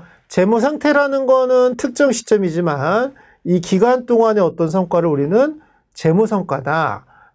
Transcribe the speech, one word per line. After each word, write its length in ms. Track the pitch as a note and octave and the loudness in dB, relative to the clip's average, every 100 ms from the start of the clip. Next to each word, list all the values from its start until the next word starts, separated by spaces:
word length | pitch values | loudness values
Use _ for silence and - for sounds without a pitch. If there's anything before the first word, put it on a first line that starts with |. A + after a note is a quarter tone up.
| - _ _ | -10 _ _
재무상태라는 1000 | - F#3+ A#3 C4+ D4 D4 C#4+ C#4+ C4+ C4 | -2 0 2 0 0 0 2 0 0 2
거는 500 | C4 B3+ B3+ B3+ B3 | 2 2 2 2 0
특정 340 | C4+ A#3+ C#4+ | -4 0 0
시점이지만 1040 | A#3 - G#3+ F#3 E3 E3+ C#3+ D3+ G#3+ C4+ - _ _ | 0 0 0 0 -2 -4 -2 -2 -2 -4 -8 _ _
이 180 | E3+ F3+ | -2 -2
기간 460 | F3 F#3+ A#3+ B3+ B3 | 0 0 2 2 0
동안의 360 | A3+ A3+ G#3 | 2 2 2
어떤 260 | E3+ - D#3+ | 0 0 -2
성과를 380 | F#3 F3 F3 E3+ | -2 -2 0 0
우리는 520 | C#3+ C#3+ G#3+ D4 D4+ _ _ _ | 0 0 0 0 -4 _ _ _
재무성과다 1120 | - D#3+ F3+ A3 G3+ - C3+ C3+ D#3+ C#3+ G2 _ _ _ | -4 0 2 0 -2 -4 -6 -4 -2 -2 -6 _ _ _